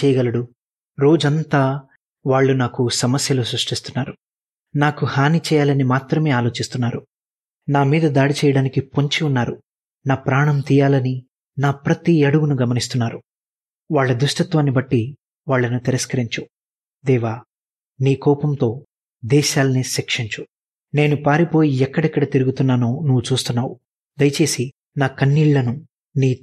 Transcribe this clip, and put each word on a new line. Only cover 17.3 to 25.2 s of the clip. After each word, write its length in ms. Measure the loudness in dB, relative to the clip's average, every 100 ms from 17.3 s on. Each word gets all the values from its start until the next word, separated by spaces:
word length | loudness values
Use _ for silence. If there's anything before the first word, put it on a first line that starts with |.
| -6 -12 _ _ _ _ -4
నీ 140 | 0
కోపంతో 720 | 0 0 0 -2 -2 -4 -4 -12 _ _ _
దేశాల్ని 580 | 0 0 2 0 0 0
శిక్షించు. 640 | -2 -6 -6 -6 -6 -10 -14 _ _ _ _
నేను 220 | 0 2 2 2
పారిపోయి 560 | 2 2 2 2 2
ఎక్కడెక్కడ 480 | -2 0 -2 0 0
తిరుగుతున్నానో 560 | 0 0 0 0 2 0
నువ్వు 360 | 0 0 0 0
చూస్తున్నావు. 480 | -2 -2 -4 -4 -8 _ _ _ -2
దయచేసి 520 | 0 2 -2 -2 -8 -12 _ -4
నా 80 | -4
కన్నీళ్లను 800 | 0